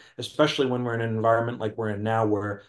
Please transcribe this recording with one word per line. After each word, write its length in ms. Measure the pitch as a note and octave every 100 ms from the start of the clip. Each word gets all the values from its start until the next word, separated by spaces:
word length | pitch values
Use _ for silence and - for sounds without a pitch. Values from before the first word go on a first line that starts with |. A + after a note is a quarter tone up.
| - -
especially 480 | B2 - D3+ - C3
when 180 | B2
we're 120 | B2 A#2
in 40 |
an 160 | A#2 A2
environment 440 | A2+ A2+ A#2+ B2
like 180 | A2 A#2
we're 120 | A2
in 120 | G2+
now, 240 | G#2+ A2+ A2
where 380 | G#2 G#2 G2